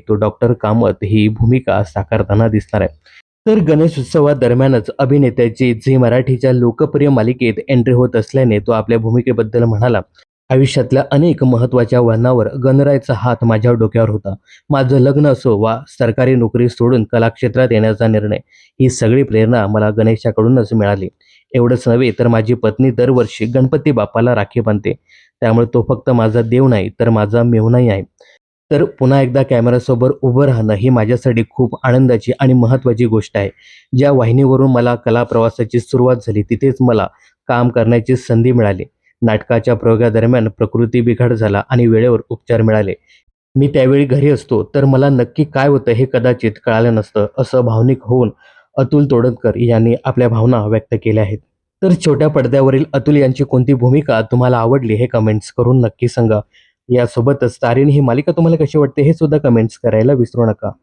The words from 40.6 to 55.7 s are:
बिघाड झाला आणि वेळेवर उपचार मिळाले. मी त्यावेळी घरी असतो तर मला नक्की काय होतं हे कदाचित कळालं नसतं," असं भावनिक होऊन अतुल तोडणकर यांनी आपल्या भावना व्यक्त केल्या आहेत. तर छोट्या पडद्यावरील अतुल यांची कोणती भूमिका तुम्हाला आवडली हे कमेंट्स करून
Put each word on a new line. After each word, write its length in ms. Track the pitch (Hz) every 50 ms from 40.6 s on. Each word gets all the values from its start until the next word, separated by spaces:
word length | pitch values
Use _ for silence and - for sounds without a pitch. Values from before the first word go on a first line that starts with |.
| 117 104 - 113 117 113 117 120
बिघाड 320 | 117 120 117 - 127 117 120
झाला 300 | 110 113 104 101 98 - -
आणि 160 | 127 120 120
वेळेवर 340 | 113 113 110 117 123 120 110 - -
उपचार 340 | 117 - _ - 117 113 110
मिळाले. 320 | 110 110 107 107 95 87 - _ _ _ _ _ _ _ _ _ _ -
मी 140 | 131 139 143
त्यावेळी 360 | 147 151 131 127 139 143 143
घरी 260 | 135 127 143 143 147
असतो 320 | 143 117 - - 127 107 98 - -
तर 100 | 143 135
मला 240 | 135 131 131 135 143
नक्की 360 | 139 123 123 - - - 156
काय 240 | 151 - 135 135 143
होतं 240 | 143 135 107 120 117
हे 140 | 110 131 131 131
कदाचित 400 | 127 117 127 120 120 - 113 104 - -
कळालं 300 | 123 113 110 113 117 113
नसतं," 320 | 110 104 - - 107 104 107 - -
असं 220 | 131 - - 127
भावनिक 420 | 120 120 113 113 117 127 135 123 -
होऊन 280 | 110 123 127 123 104 - _ _ _ _ _ _ _ -
अतुल 300 | - 135 120 - 147 143 135
तोडणकर 460 | 135 117 113 127 117 - - 117 104
यांनी 380 | 107 123 120 117 113 113 117 117 - -
आपल्या 240 | 135 - 120 123 120
भावना 360 | 117 110 110 123 123 113 104
व्यक्त 280 | 107 110 110 - - - 107 -
केल्या 180 | 113 104 110 107
आहेत. 160 | 98 104 107 _ _ _ _ _ _ _ - -
तर 100 | 190 180 165 -
छोट्या 220 | 165 143 139 156 151
पडद्यावरील 560 | 151 - - - 123 139 135 135 131 135 160 - -
अतुल 240 | 139 117 147 147
यांची 280 | 143 139 131 127 - 139
कोणती 300 | - - 127 127 123 139
भूमिका 460 | 123 120 127 131 151 139 - 123 110 110
तुम्हाला 360 | - - 123 123 127 127 120
आवडली 360 | 113 113 131 139 127 113 107
हे 120 | 104 123
कमेंट्स 460 | 123 - 117 110 107 110 107 - - -
करून 280 | - 120 120